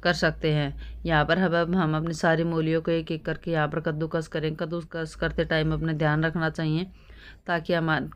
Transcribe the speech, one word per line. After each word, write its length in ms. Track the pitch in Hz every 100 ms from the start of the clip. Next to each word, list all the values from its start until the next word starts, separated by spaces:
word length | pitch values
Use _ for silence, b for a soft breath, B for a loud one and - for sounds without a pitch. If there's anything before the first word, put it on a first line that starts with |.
कर 100 | 175
सकते 400 | 170 170 156 160
हैं। 500 | 151 143 139 - - 165
यहाँ 180 | 160
पर 140 | 147 170
हम, 160 | 190 170
अब 180 | 170
हम 220 | 185 160 156
अपनी 180 | 160
सारी 300 | 160 175 165
मूलियों 360 | 165 165 160 165
को 80 | 160
एक 200 | 165 160
एक 120 | 160
करके 260 | - 165 -
यहाँ 180 | 165 151
पर 120 | 160
कद्दूकस 480 | 160 151 160 165 160
करेंगे। 280 | 165 156 156
कद्दूकस 540 | 165 170 160 165 160
करते 300 | - 165 -
टाइम 280 | 175 160 156
अपने 220 | 156 160
ध्यान 300 | 156 156 151
रखना 240 | 160 160 160
चाहिए 360 | 156 160 156 185 B B B B B -
ताकि 280 | 175 165
हम, 340 | 175 160 156 151